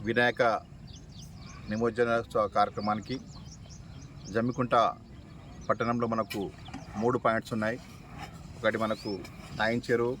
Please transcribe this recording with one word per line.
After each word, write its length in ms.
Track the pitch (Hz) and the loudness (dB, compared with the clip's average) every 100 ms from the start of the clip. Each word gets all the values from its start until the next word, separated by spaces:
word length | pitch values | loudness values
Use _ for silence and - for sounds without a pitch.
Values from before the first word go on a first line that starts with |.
| 101 | 2
వినాయక 360 | 117 123 120 120 107 - - - - - - - - - - - | 4 4 6 4 4 -2 -16 -16 -16 -16 -16 -16 -14 -16 -14 -6
నిమజ్జనోత్సవ 760 | 107 117 110 120 117 113 113 104 - | 0 0 4 4 4 2 2 4 4
కార్యక్రమానికి 600 | 104 - 104 107 98 131 - - - - - - - - - - - | 4 2 0 0 -2 -8 -8 -14 -14 -14 -14 -14 -14 -14 -14 -14 -2
జమ్మికుంట 400 | 101 117 127 117 123 110 - - - - - - - - | 0 2 2 4 6 6 2 -14 -16 -16 -16 -16 -16 -2
పట్టణంలో 400 | 107 117 120 117 | 0 2 2 2
మనకు 280 | 113 107 107 90 - - - - 101 | 0 0 -2 -4 -6 -12 -12 -10 0
మూడు 160 | 117 123 | 2 4
పాయింట్స్ 280 | 117 113 - 113 | 2 2 0 0
ఉన్నాయి. 200 | 107 123 - - - - - - - - | 0 -2 -8 -16 -16 -12 -12 -12 -14 0
ఒకటి 200 | 110 107 | 2 4
మనకు 260 | 110 110 113 95 - - - - | 2 0 -2 -6 -6 -14 -14 0
నాయన్ 260 | 107 120 120 | 2 2 4
చెరువు 260 | 117 120 135 | 4 4 0